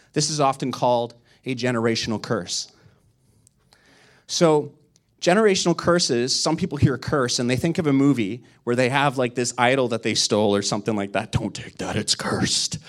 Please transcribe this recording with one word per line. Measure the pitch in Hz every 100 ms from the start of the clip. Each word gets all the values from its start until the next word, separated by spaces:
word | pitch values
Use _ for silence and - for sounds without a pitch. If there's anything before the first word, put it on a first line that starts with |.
| _
This | 151 151
is | 151
often | 135 131 135
called | - 123 120 117 - _ _ 131
a | 123
generational | 123 117 117 113 - 104
curse. | - 110 87 - - _ _ _ _ _ _ _ _ _ _ _ _ _ _ _ -
So | - 170 151 - - _ _ _ _
generational | 170 202 214 185 180 165
curses, | 175 175 175 120 127 -
some | 160 165
people | 185 143
hear | 147 117
curse | - 147 120 -
and | 123
they | 127
think | 165 165
of | 151
a |
movie | 135 143 120 98 123 - _
where | 120 120
they | 123
have, | 139 143 131
like, | 123 123
this | 120 -
idol | 123 135 123
that | 113
they | 113 107
stole | - 104 107 101
or |
something | - 110 113 107
like | 98
that. | 98 101
"Don't | - 107
take | - - -
that, | 90 107
it's | 104 -
cursed. | - - - - - -